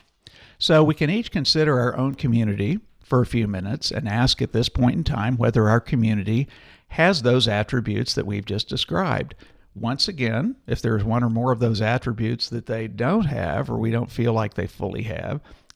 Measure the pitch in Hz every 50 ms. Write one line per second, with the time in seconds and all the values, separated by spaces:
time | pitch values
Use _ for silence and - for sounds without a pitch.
0 | _ _ _ _ _ - - - - - _ - - - 160 156 156 156 151 -
1 | 156 147 196 233 233 - - - 135 - - 156 156 151 139 123 120 123 - 123
2 | 127 139 135 - - 123 117 117 117 107 101 104 101 113 175 220 - - _ _
3 | - - 135 123 120 - - 117 110 104 101 92 92 98 120 143 - - - 101
4 | - 104 104 117 127 131 - - - - - 113 117 - - 135 123 123 - 165
5 | 160 - - 117 104 120 131 117 120 117 110 117 107 107 113 120 - - 147 120
6 | 113 110 107 101 92 104 110 127 143 - - - - - - _ _ - - -
7 | 160 185 202 147 113 123 123 131 123 120 104 104 107 - - 107 104 107 104 104
8 | 117 - - - - 98 101 101 98 - 98 104 - - 135 135 - - - 175
9 | 190 160 117 98 - - - - - - - - _ _ - - 113 113 135 -
10 | - 214 185 143 120 113 110 117 160 240 269 - _ - 117 - - 117 113 104
11 | 101 110 113 123 123 117 113 117 123 131 127 113 120 117 110 98 110 107 120 127
12 | - 135 110 110 113 113 120 113 - - 117 117 - - 113 113 113 107 95 104
13 | 117 139 190 226 196 143 131 110 90 82 - 117 - - 113 113 110 113 113 117
14 | 120 - - 113 117 117 113 110 107 104 - - - - - - - 95 - -
15 | 110 110 85 80 85 - 139 147 - - - - _ - _